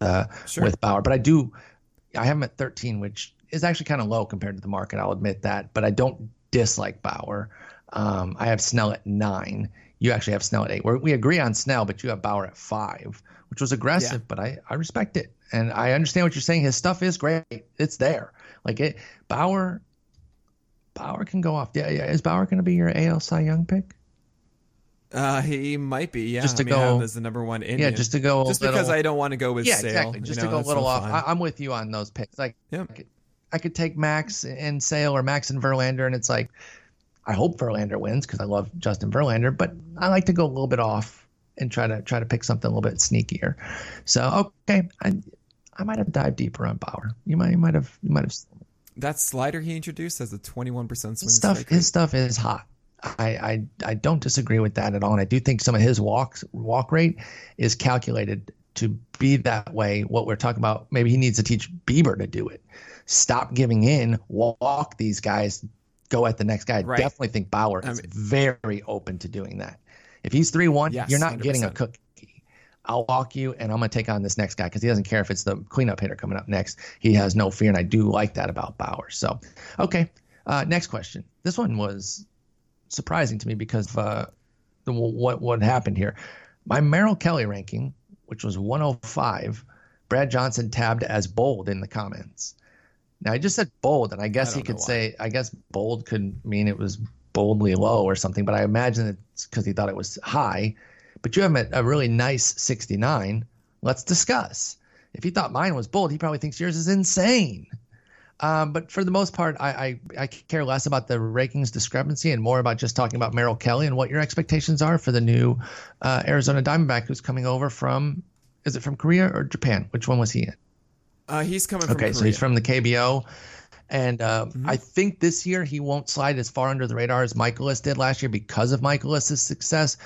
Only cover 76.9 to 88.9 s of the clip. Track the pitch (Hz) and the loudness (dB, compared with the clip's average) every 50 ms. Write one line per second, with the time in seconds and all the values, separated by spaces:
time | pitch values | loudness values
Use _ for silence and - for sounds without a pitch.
76.9 | - - - 113 104 104 101 95 95 107 101 95 98 - 107 107 98 87 87 85 | -12 0 4 6 6 6 6 6 4 4 2 2 2 2 4 4 4 4 2 2
77.9 | 110 110 104 104 98 101 107 104 - - 92 92 - - - - - - - - | 2 4 4 4 4 2 0 0 -2 -4 -6 -4 -4 -6 -8 -8 -8 -8 -8 -6
78.9 | - - - - - - - - - 123 - - - - - - - - 196 180 | -6 -10 -10 -12 -8 -4 -4 -4 -4 -6 -10 -16 -20 -20 -20 -10 -2 -2 0 2
79.9 | - 170 165 - - _ _ _ _ _ _ - 147 139 135 156 170 175 - - | 2 2 0 0 -2 _ _ _ _ _ _ -2 0 0 2 2 0 0 0 -4
80.9 | - - 92 - - - - - _ _ - 175 175 233 233 123 113 104 104 98 | -8 -10 -10 -10 -14 -16 -16 -16 _ _ -4 -4 -2 -2 -2 -2 -2 -2 -2 -4
81.9 | 101 98 98 - - - - _ _ _ _ _ _ _ _ _ _ _ _ _ | -6 -8 -10 -10 -12 -12 -14 _ _ _ _ _ _ _ _ _ _ _ _ _
82.9 | - - - - 160 165 147 107 110 104 110 113 110 104 113 - - 110 101 - | -10 -8 -4 -2 0 0 0 0 -2 -4 -4 -6 -6 -6 -4 -2 -2 -2 -2 -2
83.9 | 117 110 104 107 104 110 - - - _ _ _ _ _ _ _ _ _ _ 135 | -4 -4 -2 -2 -4 -4 -6 -8 -12 _ _ _ _ _ _ _ _ _ _ -4
84.9 | 123 117 113 113 107 113 123 123 120 - 120 120 120 113 107 117 127 127 - - | -2 -2 -2 -2 0 0 0 0 0 0 0 0 2 4 4 4 4 4 2 0
85.9 | 101 92 98 101 - - - - - - - - _ _ _ - - 143 147 143 | 0 0 0 -2 -2 -6 -14 -18 -18 -20 -20 -20 _ _ _ -2 2 4 4 4
86.9 | 156 180 208 220 196 - - 170 165 143 110 101 101 98 95 - - 113 127 135 | 4 4 4 4 2 2 2 2 2 2 0 -2 -4 -6 -8 -8 -6 -6 -6 -6
87.9 | - - _ _ 202 _ _ - 110 110 - 110 90 95 98 107 127 151 151 143 | -10 -14 _ _ -20 _ _ -16 -12 -8 -6 -4 -4 -4 -2 -2 0 0 0 0